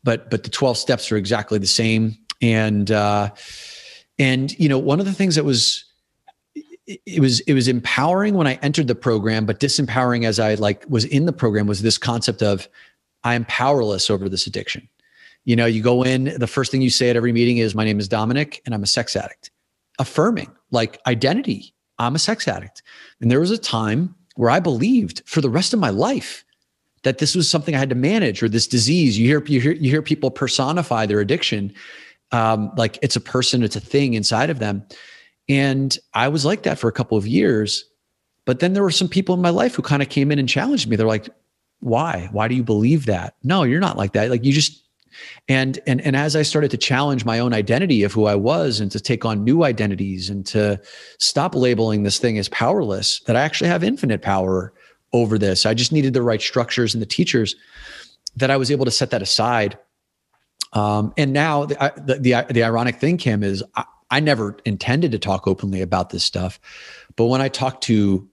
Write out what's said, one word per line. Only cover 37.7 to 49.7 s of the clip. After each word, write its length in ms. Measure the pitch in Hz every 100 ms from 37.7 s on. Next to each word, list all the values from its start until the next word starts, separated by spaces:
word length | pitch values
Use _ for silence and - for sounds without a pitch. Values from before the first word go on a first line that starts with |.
| - - _ _ _ _ _ -
but 140 | 123
then 120 | 175
there 100 | 190
were 80 | 196
some 180 | 156 185
people 260 | 185 185
in 80 | 180
my 80 | 175
life 240 | 170 -
who 80 | -
kind 180 | - 143
of 80 | 139
came 240 | - 139
in 60 | 147
and 100 | 131
challenged 400 | 147 226 277 113
me. 80 | 110
They're 100 | 110
like, 220 | 110 - _ _ _ _ _
"Why? 500 | 127 117 165 92 90
Why 160 | 101 110
do 60 |
you 80 | 127
believe 420 | 120 107 113 156
that?" 300 | 123 92 90 _
"No, 220 | 131 185
you're 160 | 135 147
not 180 | 196 -
like 160 | 98
that. 160 | - 110
Like, 160 | 123 131
you 60 |
just," 280 | 143 147 - _ _ _ - - - -
and, 320 | 131 131 131 -
and, 140 | 131
and 160 | 147 135
as 180 | 151
I 60 | 156
started 300 | 147 156 147
to 80 | 120
challenge 480 | - 131 143 135 117
my 120 | 113
own 140 | 123
identity 500 | 113 98 120 185 127
of 120 | 101
who 100 | 113
I 100 | 107
was 460 | 101 107 165 151 107
and 100 | 101
to 80 | 101
take 260 | - 117 113
on 180 | 107
new 180 | 107 160
identities 680 | 156